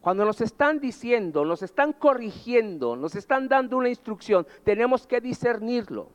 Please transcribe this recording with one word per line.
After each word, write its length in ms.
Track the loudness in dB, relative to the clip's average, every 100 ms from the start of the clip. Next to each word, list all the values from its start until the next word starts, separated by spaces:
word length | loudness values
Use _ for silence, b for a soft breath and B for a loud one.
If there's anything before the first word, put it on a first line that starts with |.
Cuando 240 | -2 0
nos 160 | 0 0
están 400 | -4 0 0 2
diciendo, 640 | -4 -8 0 0 0 -2
nos 180 | 0 -2
están 300 | -4 0 0
corrigiendo, 1040 | 4 2 2 -2 -10 0 2 2 -2 -4 -2
nos 180 | -6
están 320 | -8 -2 -2 2
dando 300 | 0 2 0
una 140 | 0
instrucción, 560 | -4 -8 -12 2 2 2 B
tenemos 420 | 0 2 2 0 0
que 140 | -4
discernirlo. 880 | -4 -2 -2 -2 -2 -4 -4 -10 -12